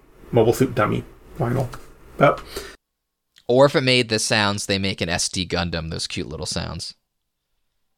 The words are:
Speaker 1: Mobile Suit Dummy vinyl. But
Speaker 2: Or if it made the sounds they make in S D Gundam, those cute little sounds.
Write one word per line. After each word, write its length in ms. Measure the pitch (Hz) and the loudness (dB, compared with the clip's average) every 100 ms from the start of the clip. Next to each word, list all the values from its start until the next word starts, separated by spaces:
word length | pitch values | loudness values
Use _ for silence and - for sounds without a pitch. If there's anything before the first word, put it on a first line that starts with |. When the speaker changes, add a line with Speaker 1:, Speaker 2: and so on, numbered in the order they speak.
| _ - - | _ -20 0
Speaker 1:
Mobile 220 | 123 113 | 2 4
Suit 220 | - 131 | 4 2
Dummy 300 | - 107 117 - - - - | 0 -2 -2 -6 -18 -16 -6
vinyl. 360 | 120 123 120 - - - - - | -4 -2 -4 -10 -20 -20 -10 2
But 240 | 143 - - - - - _ _ _ _ _ _ - | 2 2 -8 -14 -14 -20 _ _ _ _ _ _ 2
Speaker 2:
Or 160 | 127 | 6
if 100 | 139 | 6
it 60 | 160 | 4
made 300 | 127 127 117 | 4 4 2
the 80 | 110 | 0
sounds 480 | - 113 104 101 - | 0 2 2 0 -2
they 120 | 98 | -2
make 220 | 95 92 | -2 -4
in 80 | 90 | -2
S 220 | 87 - | -2 -2
D 160 | 98 87 | -4 -4
Gundam, 440 | 87 87 82 80 | -2 -2 -4 -6
those 160 | 85 - | -8 -8
cute 220 | - 64 | -8 -8
little 180 | 78 78 | -8 -8
sounds. 480 | 87 85 82 - - _ _ _ _ _ _ _ _ _ | -6 -6 -10 -12 -16 _ _ _ _ _ _ _ _ _